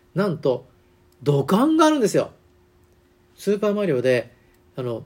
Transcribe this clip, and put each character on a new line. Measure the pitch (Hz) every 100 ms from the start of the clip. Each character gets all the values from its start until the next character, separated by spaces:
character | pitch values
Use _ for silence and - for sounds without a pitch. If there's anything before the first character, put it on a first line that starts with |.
| _ 170
な | 202
ん | 147
と、 | 139 127 - _ _ _ _ _
土 | 131 143
管 | 139 202 302 320
が | 311
あ |
る | 302
ん |
で | 202
す | 147
よ。 | 104 - _ _ _ _ _ _ _ _ _ -
ス | 196
ー | 202
パ | 214
ー |
マ | 208 190
リ |
オ | 127
で、 | 127 120 - _ _ _ _ -
あ |
の、 | 123 110